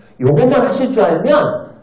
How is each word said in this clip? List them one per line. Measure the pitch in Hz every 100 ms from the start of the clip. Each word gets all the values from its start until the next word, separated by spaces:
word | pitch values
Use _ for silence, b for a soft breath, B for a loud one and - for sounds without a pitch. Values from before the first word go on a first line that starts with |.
| b b
요것만 | 131 151 254 269 262
하실 | - 254
줄 | 220
알면 | 170 165 262 294 208 208 - -